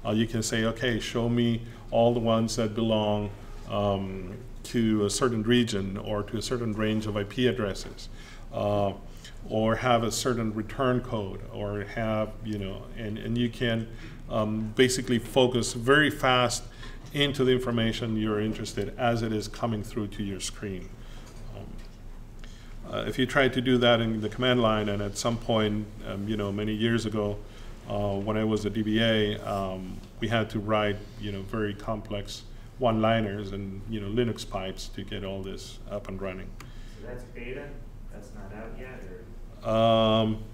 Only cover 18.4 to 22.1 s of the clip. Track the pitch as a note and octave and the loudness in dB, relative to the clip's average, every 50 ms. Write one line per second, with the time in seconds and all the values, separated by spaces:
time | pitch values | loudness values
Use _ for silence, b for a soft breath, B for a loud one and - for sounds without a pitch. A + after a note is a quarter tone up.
18.4 | G#2+ A2 G#2+ - A2 - - - G2+ G2+ - - B2+ A#2 A#2 A2+ A#2+ A2+ A2 G#2 | 0 0 -2 -4 -6 -6 -4 -4 -4 -4 -4 0 2 2 2 2 0 0 -2 -2
19.4 | G2+ - - - - A#2 A2 G#2 G2 - - A2+ G#2 G2+ - - G#2 G2 F#2+ F2+ | -2 -4 -6 -4 -2 -2 -2 -2 -4 -4 -4 -4 -4 -4 -4 -4 -4 -4 -4 -6
20.4 | - - - - - G#2 F#2+ F2+ F2+ F#2+ - B B B B B B B B B | -6 -8 -8 -6 -6 -6 -6 -6 -8 -12 -12 B B B B B B B B B
21.4 | - - - G2+ F#2+ - - - - - - - - - | -12 -10 -10 -12 -12 -12 -12 -12 -12 -14 -14 -14 -14 -14